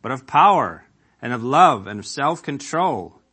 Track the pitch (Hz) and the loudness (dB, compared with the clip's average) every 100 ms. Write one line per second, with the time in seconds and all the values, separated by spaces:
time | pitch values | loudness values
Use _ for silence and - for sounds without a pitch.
0 | 110 131 - 147 190 185 104 82 _ _ | -8 -8 -2 4 4 4 0 -6 _ _
1 | _ _ 120 120 117 147 175 117 98 104 | _ _ -8 -6 0 4 6 4 -4 -12
2 | 98 - 143 165 - 143 143 160 180 120 | -12 -4 -2 -4 -8 -10 -6 -2 -2 -4
3 | 85 _ _ | -10 _ _